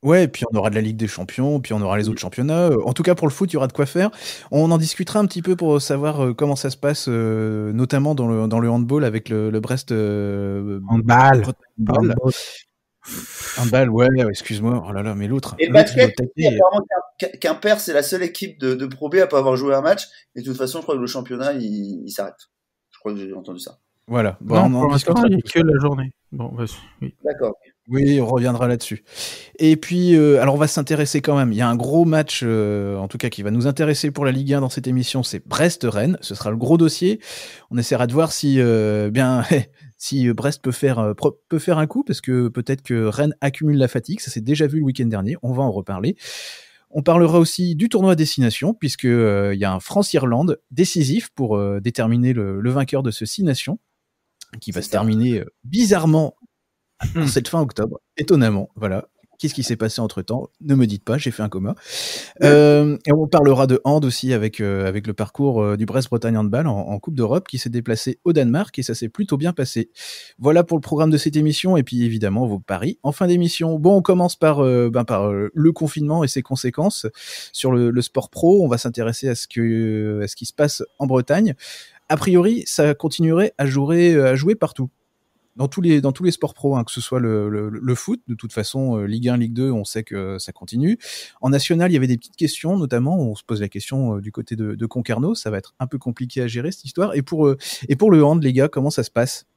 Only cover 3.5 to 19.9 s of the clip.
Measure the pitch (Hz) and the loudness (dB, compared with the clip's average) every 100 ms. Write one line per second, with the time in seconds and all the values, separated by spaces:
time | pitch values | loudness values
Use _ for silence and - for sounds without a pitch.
3.5 | 147 131 - 139 170 202 - - - - | -2 -2 -2 -2 0 -2 -2 -16 -16 -2
4.5 | 143 160 165 160 - 180 214 202 180 170 | 2 4 4 0 -4 -4 0 0 -2 -2
5.5 | 180 165 147 139 139 151 147 131 117 147 | 0 2 0 0 -2 -2 0 -2 0 -2
6.5 | 139 135 123 143 147 - 117 113 110 110 | 0 -4 -4 -2 -2 -2 -2 0 0 -2
7.5 | 107 107 113 127 139 143 151 120 113 110 | -4 -4 -2 0 0 0 0 0 0 0
8.5 | 113 117 120 120 147 131 110 110 110 107 | 0 2 0 0 0 0 -2 -4 -2 -2
9.5 | 110 110 127 - 113 104 104 101 101 101 | -2 -4 -6 -2 -2 0 -2 -4 -4 -4
10.5 | 98 104 98 98 113 113 120 135 131 95 | -6 -6 -8 0 0 4 6 8 6 2
11.5 | - _ - 107 113 113 117 127 - - | -6 _ -4 0 2 2 2 0 -2 -10
12.5 | - _ _ _ _ - - - - - | -18 _ _ _ _ -16 -14 -14 -14 -12
13.5 | - 120 127 127 113 127 131 113 98 - | -4 0 4 4 4 4 4 0 -2 -6
14.5 | 107 113 120 85 98 107 101 101 131 - | -4 -2 -2 -4 -6 -6 -4 -4 -4 -6
15.5 | - 165 - 208 123 - - 127 - 151 | -4 4 6 6 4 4 2 -8 0 0
16.5 | 110 185 202 196 180 - _ 185 - 165 | 4 4 4 -4 -8 -8 _ -10 -4 -4
17.5 | 156 208 214 208 147 143 190 175 170 196 | -2 0 0 2 0 0 -2 -4 -6 -12
18.5 | - 131 127 135 135 151 185 180 143 135 | -6 -4 -2 -6 -8 0 2 4 4 2
19.5 | 127 139 135 151 | 2 2 2 2